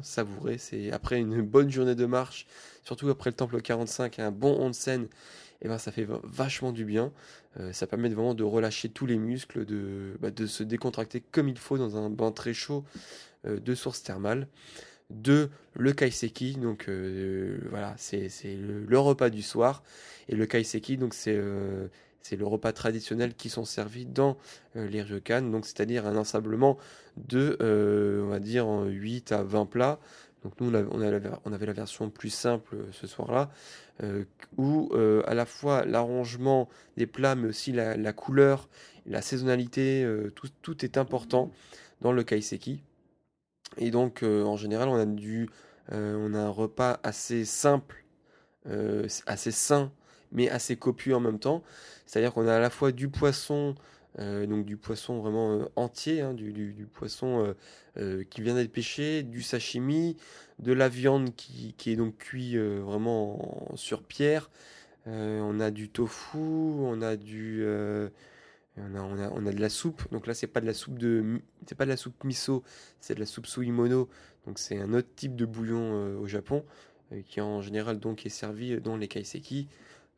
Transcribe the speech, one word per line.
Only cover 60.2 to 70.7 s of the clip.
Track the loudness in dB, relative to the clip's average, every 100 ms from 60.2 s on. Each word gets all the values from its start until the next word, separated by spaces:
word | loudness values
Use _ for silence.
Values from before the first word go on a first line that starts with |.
| -12 -20 -20 -6
de | 2
la | 4 4
viande | 4 4 4 2
qui, | -4 -14 -12 -12 -6
qui | -2
est | 0
donc | 0 -4
cuit, | -10 -8 -2 0
euh, | 0 -2
vraiment | -2 -2 0 0 -2 -4 -8 -8 -10
en, | -10
sur | -6 -6
pierre. | -6 0 2 2 -2 -20 -20 -20 -20 _ -10
Euh, | -6 -4 -2
on | -2 0
a | 0
du | -2 -8
tofu, | -2 -2 -4 -8 -4
on | -2 0 0 0 -2 0
a | -2 -2
du, | -6 -10 -6 -2
euh, | 0 0 0 -2 -4 -8 -20 -20 -20 _ _ -14
on | -10
a, | -8
on | -6 -4
a, | -4
on | -4 -4
a |
de | 0
la | -2
soupe. | -2 -4 -6 -8
Donc | -6 -6
là, |
c'est | -6 -4
pas | -2
de |
la | -2